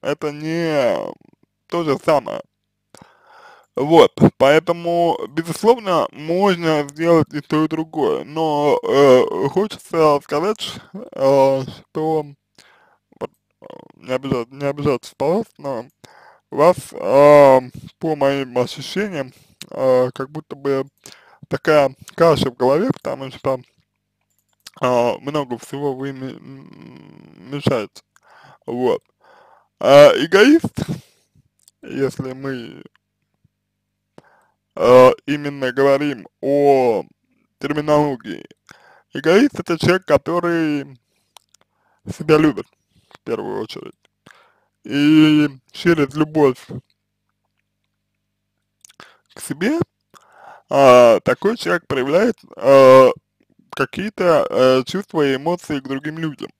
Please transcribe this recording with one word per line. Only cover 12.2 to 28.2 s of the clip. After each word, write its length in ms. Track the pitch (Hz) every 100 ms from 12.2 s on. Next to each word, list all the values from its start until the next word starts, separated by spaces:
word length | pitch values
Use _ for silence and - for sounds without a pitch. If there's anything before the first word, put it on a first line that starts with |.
| 147 143 _ _ _ _ _ _ _ -
вот, 100 | - _ _ _
э, 60 | - - - 50
не 160 | -
обижа-, 340 | 131 135 131 117
не 160 | 135
обижайтесь, 480 | 143 143 147 147 - -
пожалуйста, 380 | 143 196 220 _
но 280 | 139 120 123 _ - _ _ _ -
у 60 | -
вас, 200 | 160 180 -
э, 680 | - 95 135 147 147 139 131 127 - - -
по 180 | 160 151
моим 400 | 139 139 131 123
ощущениям, 760 | 120 - 131 185 208 165 131 - _ - -
э, 400 | - 131 127 127
как 160 | - 135
будто 240 | 156 -
бы 320 | 143 139 135 135 _ - - _ _ -
такая 460 | 127 - 151 139 131 -
каша 360 | - 165 135 135
в 60 | 120
голове, 320 | 127 151 254
потому 380 | - - 131 135
что, 280 | - 139 131 - _ _ _ _ _ _ _ _ _ - -
э, 320 | 127 123 120 -
много 400 | 135 151 127 117
всего 360 | - 139 143
вы 180 | 131 139
ме-, 180 | 131 131
м, 1200 | - - 135 - - - 127 - - - - 110
мешаете. 520 | 143 - 123 101 - _ _